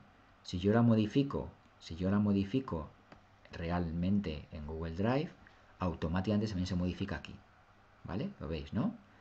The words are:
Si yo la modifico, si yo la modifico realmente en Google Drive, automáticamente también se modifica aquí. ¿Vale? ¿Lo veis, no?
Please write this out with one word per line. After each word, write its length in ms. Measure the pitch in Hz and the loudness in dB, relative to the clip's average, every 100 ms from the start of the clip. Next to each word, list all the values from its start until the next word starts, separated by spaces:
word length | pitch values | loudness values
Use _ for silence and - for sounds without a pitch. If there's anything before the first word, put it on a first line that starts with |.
| - - - - | -12 -20 -20 -20
Si 160 | - 90 | -8 0
yo 140 | 101 | 4
la 100 | 113 | 6
modifico, 640 | 117 110 104 139 139 71 - - - - | 6 6 4 2 2 -2 -6 -12 -20 -20
si 180 | - 82 | -12 -2
yo 140 | 92 | 2
la 80 | 101 | 4
modifico 720 | 104 101 98 131 131 82 73 - - - - - - | 4 4 2 -2 -2 -6 -6 -14 -20 -20 -20 -20 -16
realmente 960 | - 85 87 85 82 90 101 85 73 - | -8 -2 0 0 0 2 2 0 -6 -10
en 160 | 78 76 | -10 -8
Google 300 | 80 82 82 | -6 -6 0
Drive, 360 | 110 135 175 - - - - - | 2 2 -2 -10 -20 -20 -16 -4
automáticamente 680 | 92 78 80 90 107 104 104 | -2 -2 -2 0 2 2 2
también 180 | 90 90 | -2 0
se 80 | |
modifica 420 | 90 90 80 98 73 | 0 0 -2 -4 -6
aquí. 200 | - - - - - - - - | -10 -16 -20 -20 -20 -20 -20 -16
¿Vale? 280 | - 95 196 - | -6 -4 -4 -6
¿Lo 80 | 76 | -6
veis, 240 | 78 71 | -6 -4
no? 220 | 101 196 - - - | -2 -2 -4 -14 -20